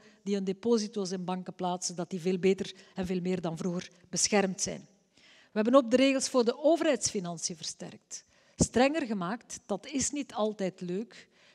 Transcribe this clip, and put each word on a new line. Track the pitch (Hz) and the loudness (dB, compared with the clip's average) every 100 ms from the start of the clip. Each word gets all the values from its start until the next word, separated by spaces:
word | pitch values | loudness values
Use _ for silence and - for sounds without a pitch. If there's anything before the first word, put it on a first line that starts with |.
| - _ | -10 _
die | 196 202 | -4 -2
hun | |
deposito's | 190 190 233 233 208 208 185 | -2 -2 2 2 0 -6 -6
in | 185 180 | -6 -4
banken | 185 180 | -6 -8
plaatsen, | - 180 180 - 175 | -6 -4 -2 -6 -6
dat | 175 | -6
die | 190 | -4
veel | 170 185 | -2 2
beter | 190 190 196 - - - | 2 2 -2 -12 -14 -6
en | 185 | -4
veel | 185 | -2
meer | 175 185 | -2 -2
dan | 170 160 | -2 -4
vroeger | 190 175 - _ _ | -4 -4 -8 _ _
beschermd | 175 - 208 190 180 | -2 2 4 2 0
zijn. | - - - _ _ _ - - _ 214 | -6 -6 -14 _ _ _ -20 -20 _ -2
We | |
hebben | 220 269 | 6 6
ook | 226 | 6
de | 247 | 6
regels | 269 269 269 | 4 2 0
voor | 262 226 | 2 2
de | - | 2
overheidsfinanciën | 302 330 330 269 - 214 175 170 - 165 | 4 4 4 0 -2 -4 -6 -6 -8 -8
versterkt. | - - 175 - - - - _ _ - | -12 -12 -14 -16 -16 -18 -18 _ _ -2
Strenger | - 233 269 320 262 | 2 4 4 2 -2
gemaakt, | 214 175 233 - - - | -4 -4 -6 -10 -12 -8
dat | 190 262 | -8 -4
is | 285 226 | -4 -2
niet | 294 - | -4 -6
altijd | 240 214 208 190 - | -2 -2 -2 -6 -6
leuk, | 180 180 233 - - _ _ | -6 -6 -6 -14 -20 _ _